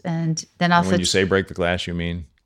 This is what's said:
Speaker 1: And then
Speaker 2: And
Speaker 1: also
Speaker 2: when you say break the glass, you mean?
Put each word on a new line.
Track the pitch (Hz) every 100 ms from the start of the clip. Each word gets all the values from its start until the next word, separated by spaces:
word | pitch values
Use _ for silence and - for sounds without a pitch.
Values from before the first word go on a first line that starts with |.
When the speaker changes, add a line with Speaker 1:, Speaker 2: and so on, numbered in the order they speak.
| 180
Speaker 1:
And | 165 165 160 - -
then | 175
Speaker 2:
And | 175
Speaker 1:
also | 175
Speaker 2:
when | 98
you | 87
say | 98 95
break | 95 95
the |
glass, | 85 87 90 -
you |
mean? | 87 85 87 82 _